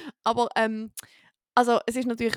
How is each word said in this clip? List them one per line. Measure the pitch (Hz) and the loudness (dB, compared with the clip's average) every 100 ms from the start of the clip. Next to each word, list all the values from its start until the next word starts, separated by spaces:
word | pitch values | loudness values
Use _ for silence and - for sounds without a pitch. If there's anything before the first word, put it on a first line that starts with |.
| 311 - | -16 -6
aber, | 226 226 240 - | -2 0 0 0
ähm, | 226 220 220 - - _ _ _ _ | 0 -2 -8 -14 -20 _ _ _ _
also | - 240 233 - | 2 4 4 2
es | 240 | -2
ist | 247 | -2
natürlich, | 226 233 | -2 -2